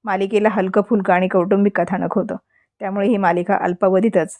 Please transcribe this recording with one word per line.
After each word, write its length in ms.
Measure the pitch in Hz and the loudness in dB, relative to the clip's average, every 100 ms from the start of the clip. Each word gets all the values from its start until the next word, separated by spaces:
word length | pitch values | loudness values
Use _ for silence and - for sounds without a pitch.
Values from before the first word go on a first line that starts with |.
मालिकेला 440 | 220 190 196 208 208 | -4 -4 -2 0 2
हलकं 340 | 196 190 208 | 0 0 0
फुलकं 320 | 196 220 190 | 0 -2 2
आणि 140 | 180 185 | 0 2
कौटुंबिक 520 | 185 180 202 202 170 | 0 2 2 2 0
कथानक 320 | 170 185 175 | -2 -4 -2
होतं, 240 | 202 196 - _ _ _ _ | -4 -4 -8 _ _ _ _
त्यामुळे 300 | 202 196 202 | -6 -2 0
ही 80 | 208 | 2
मालिका 400 | 185 175 180 196 | 2 0 0 -2
अल्पावधीतच 800 | 180 175 196 185 226 185 160 | -2 0 2 2 2 0 -2